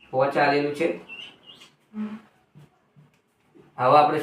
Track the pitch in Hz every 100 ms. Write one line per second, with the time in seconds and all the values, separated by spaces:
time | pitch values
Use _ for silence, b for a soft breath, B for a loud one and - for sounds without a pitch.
0 | _ 127 - 160 143 143 147 147 165 -
1 | - - - - - - - _ _ 214
2 | 214 214 - _ _ - - _ _ _
3 | _ _ _ _ _ - - - 127 151
4 | 147 151